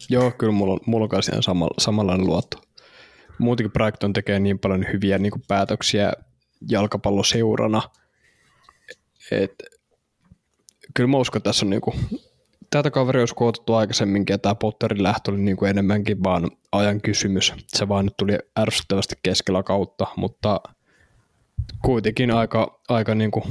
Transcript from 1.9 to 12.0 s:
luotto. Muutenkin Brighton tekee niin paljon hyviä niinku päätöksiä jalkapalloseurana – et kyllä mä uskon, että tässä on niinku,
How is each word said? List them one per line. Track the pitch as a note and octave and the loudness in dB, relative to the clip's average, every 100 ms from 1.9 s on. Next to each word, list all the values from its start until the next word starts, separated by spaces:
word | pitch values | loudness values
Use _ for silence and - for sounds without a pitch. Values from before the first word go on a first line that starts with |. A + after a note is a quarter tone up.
| G#2+ G2 F#2 F#2 | 0 2 2 0
luotto. | E2+ - - _ _ - - - - - - | 0 -4 -10 _ _ -20 -20 -20 -20 -14 -2
Muutenkin | A#2+ A#2+ G#2 | 0 0 0
Brighton | - G#2+ - G2+ | 0 0 0 -2
tekee | G2+ G#2 G2 | -2 0 0
niin | G2+ G2 | 0 0
paljon | G2 F#2+ F2 | 0 -2 -2
hyviä | G2 G2 F#2+ | -2 0 0
niinku | G2+ B2 - | 0 -4 -2
päätöksiä | G2 G2 G#2 - G#2 G2+ - - _ _ - - | 0 0 -2 0 0 0 -2 -10 _ _ -12 -2
jalkapalloseurana – | G#2+ G#2 G2+ G2+ G2+ - A#2 A2+ A2+ A2 G#2+ - _ _ _ _ _ _ _ _ _ - - _ _ - | 0 0 0 0 0 2 2 2 2 0 0 -4 _ _ _ _ _ _ _ _ _ -20 -20 _ _ -4
et | G#2+ F#2+ - - _ _ _ _ _ _ - _ _ _ _ - | -2 -2 -6 -20 _ _ _ _ _ _ -20 _ _ _ _ -6
kyllä | - B2 | 0 4
mä | C#3 | 4
uskon, | B2 G#2+ | 2 0
että | G2+ | 0
tässä | - G2+ | 0 0
on | |
niinku, | G2+ - - | 0 -2 -2